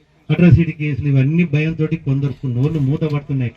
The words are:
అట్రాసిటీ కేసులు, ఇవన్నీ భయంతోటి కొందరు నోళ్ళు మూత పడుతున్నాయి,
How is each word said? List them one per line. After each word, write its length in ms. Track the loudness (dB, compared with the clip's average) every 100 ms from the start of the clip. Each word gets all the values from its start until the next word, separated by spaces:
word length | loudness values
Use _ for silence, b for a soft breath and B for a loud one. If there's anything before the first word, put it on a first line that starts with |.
| _ _ -4
అట్రాసిటీ 420 | 4 6 6 4
కేసులు, 360 | -2 -4 -4 0
ఇవన్నీ 360 | 2 2 0
భయంతోటి 520 | 0 0 -2 -2 -4 -4
కొందరు 500 | -2 -2 -2 -6 -6
నోళ్ళు 320 | -2 -2 0
మూత 220 | -2 -2
పడుతున్నాయి, 520 | -2 -4 -4 -4 -4